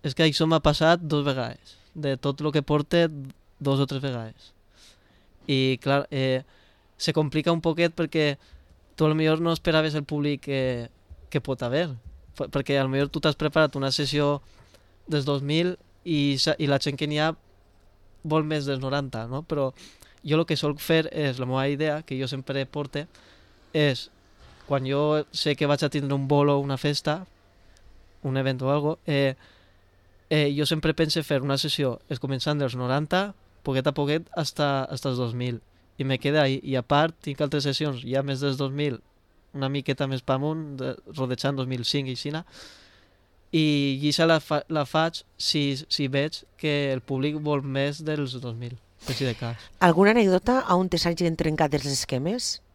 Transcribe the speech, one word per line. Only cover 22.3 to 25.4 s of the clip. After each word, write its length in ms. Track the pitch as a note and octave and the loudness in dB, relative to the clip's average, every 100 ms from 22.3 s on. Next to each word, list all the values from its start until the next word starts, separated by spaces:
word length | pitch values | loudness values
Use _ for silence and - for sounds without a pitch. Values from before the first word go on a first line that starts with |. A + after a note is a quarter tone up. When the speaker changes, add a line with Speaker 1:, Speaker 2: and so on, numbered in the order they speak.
| C3+ C3 C#3 C3+ | -6 -4 -4 -4
Speaker 1:
porte, 400 | D3 C#3 C#3+ D#3 - - - _ _ _ | -6 -6 -8 -10 -16 -20 -20 _ _ _
és 360 | D#3+ D3 B2 - _ _ _ - - - | 2 2 2 -8 _ _ _ -20 -20 -4
quan 180 | C#3 C3 | -2 0
jo 380 | C#3 D3+ D3+ - | 2 4 2 0
sé 220 | - | -4